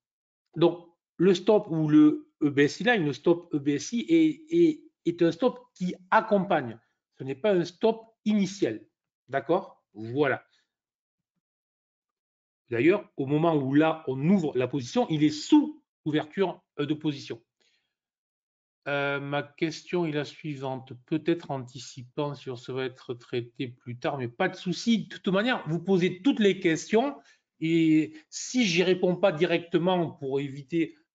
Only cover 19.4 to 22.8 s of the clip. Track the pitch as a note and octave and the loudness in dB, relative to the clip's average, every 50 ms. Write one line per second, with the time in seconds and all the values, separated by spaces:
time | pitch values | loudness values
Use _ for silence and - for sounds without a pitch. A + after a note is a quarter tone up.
19.4 | C#3+ C#3+ _ - E3 E3 D3+ - - - - F3+ F3 D#3+ D3 D3 C#3+ B2 - - | -6 -6 _ -6 -6 -6 -6 -8 -10 -6 -4 -2 -2 -2 -2 -4 -4 -6 -10 -12
20.4 | - D#3 D3 C3 C3+ C3+ C3 B2+ B2 - B2+ B2 _ - E3 D3+ D3+ - E3+ E3+ | -10 -10 -10 -8 -8 -8 -8 -10 -12 -14 -18 -20 _ -6 -6 -4 -2 -2 -2 -2
21.4 | - - D3 C3+ B2 B2 - C3 - - - - B2 B2 _ - D3 D3 C#3 C3 | -4 -6 -8 -8 -8 -12 -14 -16 -18 -16 -18 -18 -20 -12 _ -6 -6 -6 -8 -10
22.4 | - C3+ B2+ B2 - - B2+ C3 | -12 -12 -12 -12 -10 -10 -8 -6